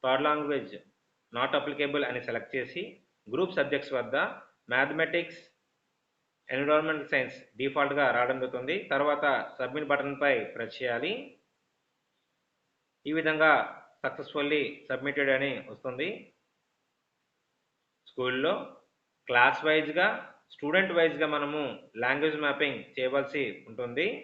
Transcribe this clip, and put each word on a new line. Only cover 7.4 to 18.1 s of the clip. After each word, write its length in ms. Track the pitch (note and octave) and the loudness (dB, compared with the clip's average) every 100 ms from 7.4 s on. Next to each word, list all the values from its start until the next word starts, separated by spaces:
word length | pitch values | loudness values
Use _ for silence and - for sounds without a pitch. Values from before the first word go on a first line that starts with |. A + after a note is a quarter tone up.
| - - | -20 -4
డిఫాల్ట్‌గా 500 | C3+ C#3+ C#3 C#3+ C3+ | -2 2 2 4 4
రావడం 280 | A#2 B2 C3 | 4 2 0
జరుగుతుంది. 380 | B2+ B2+ B2+ F#3 - | -2 -4 -4 -4 -2
తర్వాత 360 | C#3 D3 D3 D3 B2 A2 | 0 2 2 2 0 -2
సబ్మిట్ 380 | - B2+ C#3+ D3 | -6 -6 -4 0
బటన్పై 440 | C#3+ C#3 C#3 C#3+ B2 G#2+ | 0 0 0 2 2 -2
ప్రెస్ 260 | - A2+ - | -8 -10 -6
చేయాలి. 360 | B2+ A#2 D3+ A#3 C#4 - _ _ _ _ _ _ _ _ _ _ _ _ _ _ _ _ C#3+ | -4 -2 -4 -6 -10 -20 _ _ _ _ _ _ _ _ _ _ _ _ _ _ _ _ -4
ఈ 60 | |
విధంగా 380 | D#3+ D#3 D#3 D#3 C#3 - - - _ | -2 0 4 6 6 4 -8 -20 _
సక్సెస్‌ఫుల్లీ 640 | C3 - C#3 D3+ C#3+ D3+ A#2+ - | -6 -6 -8 -4 0 0 0 -6
సబ్మిటెడ్ 460 | - C3 C#3 C#3 C#3 | -6 -4 -2 0 2
అని 220 | C3 C#3 A#2+ | 2 2 -4
వస్తుంది. 440 | - G#2+ C3+ B2 E3 A3 - _ _ _ _ _ _ _ _ _ _ _ _ _ _ _ _ _ | -10 -10 -10 -4 -6 -6 -16 _ _ _ _ _ _ _ _ _ _ _ _ _ _ _ _ _
స్కూల్లో 480 | - | -16